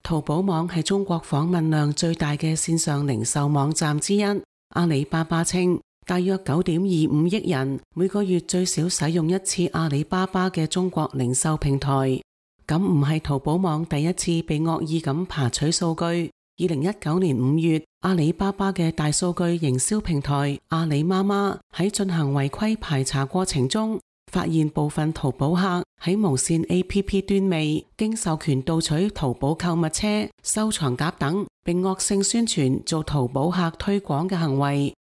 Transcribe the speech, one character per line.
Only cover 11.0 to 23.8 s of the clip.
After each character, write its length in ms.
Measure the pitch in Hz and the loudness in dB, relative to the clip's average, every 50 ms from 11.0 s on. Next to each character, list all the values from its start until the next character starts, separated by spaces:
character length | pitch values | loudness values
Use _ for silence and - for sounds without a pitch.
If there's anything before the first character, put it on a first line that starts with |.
| 156 - - | -4 -2 -2
零 220 | 135 127 120 127 | -2 -2 0 0
售 220 | - - 160 156 | 0 0 0 0
平 200 | 156 - 143 139 | 0 0 0 0
台。 440 | 139 143 139 139 135 135 131 131 - - _ _ _ _ _ _ _ _ | 0 0 0 0 2 2 2 0 -2 -4 _ _ _ _ _ _ _ _
咁 140 | - 151 165 | -2 0 0
唔 240 | 196 190 180 147 143 | 2 4 4 4 4
係 160 | 139 156 156 | 2 2 0
淘 180 | - - 143 | 0 -2 -2
寶 180 | 135 - 151 147 | -2 0 0 0
網 300 | - 143 175 156 151 165 | 2 2 0 0 -2 -2
第 160 | 165 165 143 | -2 -2 0
一 120 | 151 165 180 | 0 0 -2
次 280 | - - - 170 165 160 | -2 0 0 0 0 0
被 180 | - 160 147 | 0 -2 0
惡 200 | 160 165 165 - | 0 0 0 -2
意 200 | - 151 156 165 | -2 -2 -2 -2
咁 240 | 156 151 135 160 185 | 0 0 -2 -2 -4
爬 240 | 180 - 147 135 120 | -4 -2 -2 -2 0
取 200 | - - 143 151 | 0 0 0 0
數 240 | 170 - 185 165 165 | 0 0 0 0 0
據。 380 | - 170 170 170 175 170 147 - _ _ _ _ | 0 -2 -2 0 -2 -2 -4 -8 _ _ _ _
二 100 | - 170 | -2 -2
零 160 | 185 170 131 143 | 0 0 0 0
一 60 | 185 214 - | -2 -2 -2
九 160 | - 156 156 | -2 0 0
年 180 | 185 190 170 135 | 2 2 2 2
五 220 | 117 127 131 147 | 2 2 2 2
月， 260 | 165 160 170 156 160 156 _ _ _ | 4 4 2 2 0 -2 _ _ _
阿 120 | - 180 190 | -2 0 2
里 180 | 170 147 156 | 2 2 2
巴 200 | 175 - 196 196 | 2 0 -2 -2
巴 200 | 190 - 196 196 | -2 0 -2 -2
嘅 200 | 190 185 170 160 | 0 0 0 0
大 200 | 165 - 151 151 | 0 0 0 0
數 220 | 147 - 190 175 175 | 0 0 0 0 0
據 100 | - 180 | 0 0
營 360 | 170 175 170 165 139 127 131 | 0 0 0 0 0 0 0
銷 200 | - - 214 214 | 0 0 -2 -2
平 220 | 208 - 165 143 | 0 0 -2 -2
台 380 | 139 - 143 139 143 143 139 - _ | 0 0 0 0 0 -2 -2 -6 _
阿 180 | _ 160 165 165 | _ -2 -2 0
里 180 | 160 147 143 151 | 0 0 0 2
媽 200 | 175 190 190 196 | 2 2 2 2
媽 320 | 202 202 202 202 196 - - - _ - | 2 0 0 0 -2 -2 -6 -12 _ -4
喺 140 | - 175 202 | -2 -2 0
進 240 | 208 - 202 190 175 | 0 0 -2 0 0
行 180 | 160 151 139 139 | 0 0 2 2
違 160 | 143 139 139 | 0 0 0
規 280 | - - 214 220 220 | -2 -2 -2 -2 -2
排 260 | 214 - - 156 131 135 | -2 -2 -2 -2 0 0
查 220 | - - 135 135 | 0 -2 -2 -4
過 180 | 135 - 185 185 | -2 -2 -2 -2
程 240 | 180 - 143 123 | 0 0 0 0
中， 320 | 131 - 214 | 0 0 -2